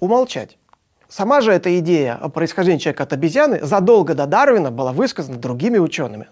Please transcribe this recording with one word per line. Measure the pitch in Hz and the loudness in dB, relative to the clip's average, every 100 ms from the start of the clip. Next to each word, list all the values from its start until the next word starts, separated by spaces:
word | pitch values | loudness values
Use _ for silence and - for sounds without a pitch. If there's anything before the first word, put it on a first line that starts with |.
умолчать. | 185 240 254 - 104 _ _ _ _ _ _ | 0 0 0 -6 -12 _ _ _ _ _ _
Сама | - 202 285 | -4 0 2
же | 220 | 4
эта | 180 175 175 | 2 2 0
идея | 165 165 131 117 | 2 2 0 -4
о | 143 | -6
происхождении | 156 165 - 180 151 | -4 -4 0 0 0
человека | 156 135 | -2 -4
от | 135 | -4
обезьяны | 135 160 240 294 208 | -2 0 2 2 0
задолго | 143 196 185 226 156 | 0 2 4 4 4
до | 147 143 | 0 0
Дарвина | 202 277 226 143 | 2 2 0 -2
была | 120 127 | -4 -4
высказана | 135 262 - 135 123 | -2 -2 -4 -10 -8
другими | 165 123 208 226 | -8 -4 0 2
учёными. | 160 - 123 107 - | 0 -2 -8 -10 -16